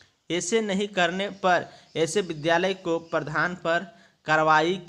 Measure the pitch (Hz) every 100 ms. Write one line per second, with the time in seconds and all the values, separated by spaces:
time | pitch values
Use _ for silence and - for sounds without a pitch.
0 | - _ - 170 175 226 214 190 208 202
1 | 170 185 196 - 185 170 - - - 151
2 | 160 208 180 160 151 170 185 185 170 165
3 | 165 160 147 156 165 180 170 170 185 -
4 | _ _ - 156 156 156 165 190